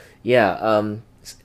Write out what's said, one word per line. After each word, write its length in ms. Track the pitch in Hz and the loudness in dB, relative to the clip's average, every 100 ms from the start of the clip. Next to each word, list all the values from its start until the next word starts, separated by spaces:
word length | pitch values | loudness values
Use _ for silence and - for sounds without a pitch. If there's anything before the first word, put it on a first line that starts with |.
| - _ | -20 _
yeah, 300 | 110 123 104 | 0 2 2
um, 500 | 87 107 107 107 104 - _ | 0 0 0 -2 -8 -14 _
s-, 140 | - - | -20 -12